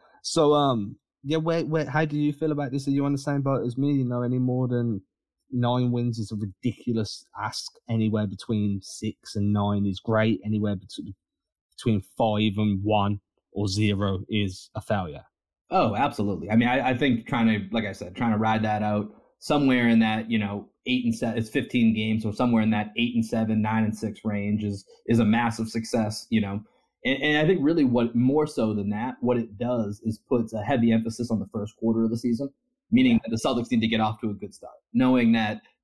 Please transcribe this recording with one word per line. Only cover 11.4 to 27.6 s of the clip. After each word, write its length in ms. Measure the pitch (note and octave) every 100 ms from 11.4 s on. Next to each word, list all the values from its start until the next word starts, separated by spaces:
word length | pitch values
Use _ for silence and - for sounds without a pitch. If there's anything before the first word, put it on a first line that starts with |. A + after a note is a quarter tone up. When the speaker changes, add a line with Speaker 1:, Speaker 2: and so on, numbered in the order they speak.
| _ _ _ -
Speaker 1:
between 260 | B2 G#2 - -
five 360 | A2+ G#2 G#2+ G2+
and 260 | G#2+ G2
one 360 | G#2 G#2+ G2+ G2+ _ _ _
or 160 | - G2+
zero 560 | G2+ G#2 G2 G2 F#2 -
is 400 | G#2+ G2 F#2 - A2
a 60 |
failure. 420 | - G#2 E2+ C#2+ - _ _ _ -
Speaker 2:
Oh, 240 | F#3 A#2+ G2+
absolutely. 560 | C#3+ - G2+ F2 F#2
I 40 | A2+
mean, 120 | A#2+
I, 200 | C3 B2+
I 80 | B2+
think 300 | C#3+ A2+ -
trying 200 | B2 A2+
to, 200 | G#2 F#2+ A2+
like 100 | G2+
I 80 |
said, 220 | F#2 F2+ F#2+
trying 160 | A#2
to 60 | G#2+
ride 260 | A2 A2
that 200 | G#2+ G#2+
out 280 | G#2 G#2 G#2 - _ _
somewhere 500 | - D3 C3+ B2+ A#2
in 100 | A2+
that, 300 | A2 A2 A2+
you 80 | A2+
know, 300 | G2+ G2+ - _ B2+
eight 200 | B2+ A#2
and 100 | A2+
se-, 180 | A#2+ A2
it's 120 | G#2+
fifteen 460 | C#3 - B2+ A2+ G#2+
games, 280 | G#2+ A2
so 80 | A2
somewhere 300 | G#2 B2 A2+
in 80 | A2
that 200 | G#2+ G#2+ A#2+
eight 180 | A#2+ A#2+
and 100 | A2
seven, 360 | A2+ A2 G#2+
nine 240 | A2 A2 G#2+
and 100 | A2
six 220 | A2 - A2
range 380 | G#2 G2+ G#2 G#2
is, 200 | G2 - - -
is 120 | A#2
a 60 | G#2
massive 440 | A#2 A#2 A2+ A2+
success, 580 | A2+ A2+ A#2 G#2+ G#2+ -
you 120 | A2
know. 200 | G2+ G2+ - _ _ _ B2
And, 180 | C3+
and 140 | D3+ D3+
I 80 | D#3
think 120 | F#3